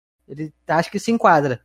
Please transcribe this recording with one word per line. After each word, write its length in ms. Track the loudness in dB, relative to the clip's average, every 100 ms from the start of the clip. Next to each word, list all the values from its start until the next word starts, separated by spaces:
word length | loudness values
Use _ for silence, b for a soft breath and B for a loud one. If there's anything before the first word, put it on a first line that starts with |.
| _ _ _
Ele 260 | -14 -14 _ -4
acha 220 | -2 -2
que 100 | -6
se 120 | -4
enquadra. 500 | 0 4 4 2 -6